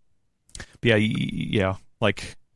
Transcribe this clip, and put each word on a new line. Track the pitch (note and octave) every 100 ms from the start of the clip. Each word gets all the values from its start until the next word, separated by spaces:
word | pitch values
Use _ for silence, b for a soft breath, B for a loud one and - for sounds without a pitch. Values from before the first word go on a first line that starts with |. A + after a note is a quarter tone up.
| _ _ _ _ _ - B B
but | A#2+
yeah, | G#2+
y-, | G#2+ A2+
y-, | -
yeah, | - - A2 F#2+ F#2+ - -
like, | G#2 F#2+ - - _